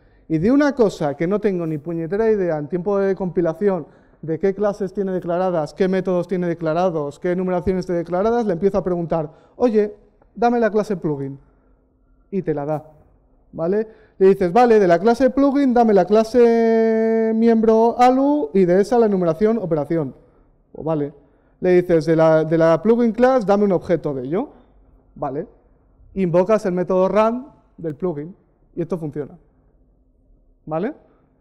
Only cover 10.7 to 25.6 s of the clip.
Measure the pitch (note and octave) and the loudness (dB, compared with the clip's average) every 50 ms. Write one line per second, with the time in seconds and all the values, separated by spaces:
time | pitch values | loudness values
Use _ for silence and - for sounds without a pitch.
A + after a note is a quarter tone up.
10.7 | F#3+ G#3+ G3 - G3+ E3 - D#3 D3 C#3 C#3 C#3 C#3 C3+ _ _ _ _ _ _ | 0 -2 -2 -2 -4 -6 -4 -4 -4 -4 -6 -10 -10 -14 _ _ _ _ _ _
11.7 | _ _ _ _ _ _ _ _ _ _ _ _ - F#3+ - E3 D3+ D3 C#3+ D3 | _ _ _ _ _ _ _ _ _ _ _ _ -8 -6 -4 -4 -4 -4 -4 -4
12.7 | D#3 D3 - - - _ _ _ _ _ _ _ _ _ _ _ - D3 E3 F3 | -6 -6 -8 -12 -20 _ _ _ _ _ _ _ _ _ _ _ -10 -6 -4 -2
13.7 | G3 G#3+ A3 A3 - _ _ _ _ - F#3+ F#3+ G3 G3 F#3+ F3 E3+ A#3+ B3 A#3+ | -2 -2 -4 -6 -10 _ _ _ _ 2 4 4 4 4 0 0 2 4 4 6
14.7 | A3 G#3+ G3+ F3 E3+ F3 F#3 A#3 A#3+ - C4+ B3+ B3+ C#4 C#4 C#4 B3+ C#4+ C#4+ B3+ | 6 6 6 4 4 4 4 2 2 2 2 2 2 2 2 2 2 2 0 2
15.7 | A3+ A#3+ A#3 A3 G#3 F#3+ F3 - G#3 A3 A3 A3 - B3 A#3+ A#3 A#3 A#3 A3+ A3+ | 2 2 4 4 4 4 4 4 2 2 2 2 2 4 4 4 4 2 2 2
16.7 | A3+ A3+ A3+ A3+ A3 A3 A3 A3+ A3+ A3+ A3 A3+ A3+ A3 A3+ A#3 A3+ A3+ A3 A3+ | 2 2 2 2 0 0 0 0 0 0 0 0 0 2 2 4 4 4 4 4
17.7 | A3 A3+ A3+ A#3 - - B3 B3+ C4 C4 C4+ C#4+ D4 D4+ D4 - - G3 F#3+ E3+ | 4 4 4 2 2 4 4 4 4 4 2 2 0 0 -2 0 0 2 2 4
18.7 | F3 G3 G#3 - B3+ A#3 A3+ G#3 G3+ F#3 F3 E3 D#3+ - G#3+ G#3+ A3+ A3+ F#3+ D#3+ | 4 2 2 2 2 2 2 2 2 0 0 -2 0 0 0 0 0 -2 -2 -2
19.7 | E3+ D3+ C#3+ - E3+ E3 D3 C3 - - _ _ _ _ _ _ _ _ _ _ | -2 -2 -2 -2 -2 -4 -4 -4 -8 -14 _ _ _ _ _ _ _ _ _ _
20.7 | - - C3 D#3 D#3+ D3+ C#3+ C#3+ - _ _ _ _ _ _ _ _ _ - F3+ | -18 -10 -6 -6 -4 -4 -4 -6 -10 _ _ _ _ _ _ _ _ _ 0 2
21.7 | F3+ F3+ F3 F3+ E3+ D#3+ D3 E3 D#3+ D#3+ D#3+ D#3+ D#3+ D#3 D#3 D#3+ E3 D#3+ E3 E3 | 4 4 4 2 2 0 2 2 2 4 4 4 4 2 2 0 0 2 4 4
22.7 | E3 D#3 - G#3+ A#3 A#3 A#3+ A#3 G3 - B3 B3+ C4+ C4 G3+ F3 G3+ G3+ G#3 G3+ | 2 2 2 2 2 2 2 0 0 2 2 2 2 2 0 0 0 2 2 0
23.7 | F3+ D#3+ - - F3 D3+ - D3+ C#3 C3 B2 C3+ D#3+ G#3 C#4+ D4 - - _ _ | 0 -2 -2 -2 -4 -2 -2 -4 -6 -6 -6 -6 -6 -6 -6 -8 -12 -20 _ _
24.7 | _ _ _ _ _ _ _ _ _ - C#3+ C#3+ C3 D3 - - _ _ | _ _ _ _ _ _ _ _ _ -10 -10 -8 -8 -8 -10 -12 _ _